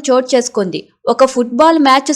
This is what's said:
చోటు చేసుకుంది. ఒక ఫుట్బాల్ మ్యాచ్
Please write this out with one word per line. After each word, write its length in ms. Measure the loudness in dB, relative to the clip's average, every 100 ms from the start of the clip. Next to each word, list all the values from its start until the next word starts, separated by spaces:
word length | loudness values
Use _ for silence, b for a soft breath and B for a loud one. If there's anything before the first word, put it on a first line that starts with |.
| 0
చోటు 220 | -2 0
చేసుకుంది. 460 | -2 -2 -4 -6 -8 -14 _ -4
ఒక 120 | 2 2
ఫుట్బాల్ 460 | 0 -4 0 2 4 2
మ్యాచ్ 240 | 2 0